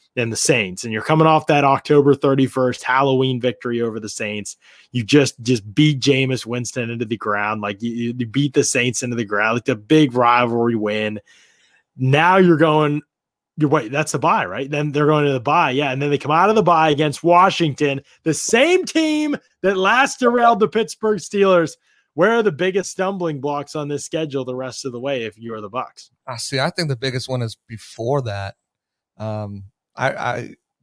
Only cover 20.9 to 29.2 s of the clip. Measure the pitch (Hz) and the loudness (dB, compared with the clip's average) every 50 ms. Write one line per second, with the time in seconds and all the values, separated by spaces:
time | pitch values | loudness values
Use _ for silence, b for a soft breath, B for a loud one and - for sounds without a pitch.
20.9 | - - - 220 214 180 - - - 202 196 190 185 170 165 147 - _ _ _ | -6 -4 -2 -2 -2 -4 -4 -4 0 2 4 4 4 4 2 0 -4 _ _ _
21.9 | _ _ _ _ _ 147 175 214 233 233 220 208 156 127 180 190 185 196 175 - | _ _ _ _ _ 0 2 2 2 2 2 0 -2 -2 -2 -2 -2 -2 -4 -6
22.9 | - - 185 190 202 185 175 165 151 135 127 147 143 147 143 - - 156 147 143 | -6 -4 -4 -4 -4 -4 -4 -6 -6 -4 -6 -4 -4 -6 -6 -8 -8 -8 -6 -6
23.9 | 147 135 - - - 156 156 147 131 139 127 127 127 127 131 131 120 - - 135 | -6 -8 -8 -6 -6 -6 -6 -4 -6 -6 -6 -6 -8 -8 -8 -10 -10 -10 -10 -10
24.9 | 120 120 123 139 139 127 113 107 - 110 113 113 113 110 104 98 104 127 - - | -8 -8 -6 -4 -4 -4 -6 -8 -10 -12 -14 -12 -12 -12 -12 -10 -8 -8 -8 -8
25.9 | - - - _ _ _ _ 135 123 113 - - 143 131 135 170 - - 175 147 | -12 -20 -20 _ _ _ _ -12 -12 -10 -8 -6 -4 -2 -2 -2 -4 -4 -4 -4
26.9 | 135 113 135 135 120 127 - - 131 127 120 110 - - _ - 117 107 - - | -4 -4 -4 -6 -6 -6 -6 -6 -6 -4 -4 -6 -8 -12 _ -18 -16 -16 -16 -16
27.9 | - - 113 123 143 143 127 113 101 101 98 98 - _ _ _ _ _ _ _ | -12 -8 -4 -2 -2 -2 -2 -4 -6 -8 -8 -10 -12 _ _ _ _ _ _ _
28.9 | _ _ _ _ _ - | _ _ _ _ _ -12